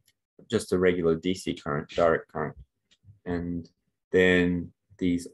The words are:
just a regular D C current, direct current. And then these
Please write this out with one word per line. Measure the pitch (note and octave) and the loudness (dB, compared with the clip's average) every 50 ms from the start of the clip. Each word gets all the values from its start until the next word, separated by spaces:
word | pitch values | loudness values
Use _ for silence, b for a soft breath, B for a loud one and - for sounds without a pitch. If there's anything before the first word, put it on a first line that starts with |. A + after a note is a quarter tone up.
| _ _ _ _ _ _ _ _ - - | _ _ _ _ _ _ _ _ -12 -4
just | A#2 G#2 - - G2+ | -4 -4 -2 -2 -2
a | F#2 | 2
regular | F2+ F#2 F2+ F2+ E2+ E2 E2 | 2 2 2 2 0 0 0
D | D#2+ - F#2 F#2 | 0 0 -4 -4
C | F#2+ - F2+ E2+ | -4 -4 -8 -8
current, | - - D#2+ D2 D2 D2 - | -8 -6 -6 -6 -6 -6 -6
direct | - - E2+ E2+ E2 - - _ | -2 2 2 2 2 0 -2 _
current. | - D#2 D#2 D2 C#2+ - - _ _ _ _ _ _ _ _ - - _ - | -8 -8 -8 -8 -8 -14 -20 _ _ _ _ _ _ _ _ -20 -20 _ -10
And | F2+ F2 F2 E2+ F2 F2 E2+ E2+ - _ _ _ _ _ _ _ _ - | -8 -6 -6 -6 -6 -8 -8 -10 -12 _ _ _ _ _ _ _ _ 2
then | F#2 F#2 F#2 F2+ F2+ F2+ F2 F2 F2 E2+ E2+ _ _ _ _ _ - | 4 4 6 6 4 4 2 0 -2 -4 -8 _ _ _ _ _ -4
these | F#2+ F2+ F2 E2+ E2 - | -2 0 0 -2 -4 -2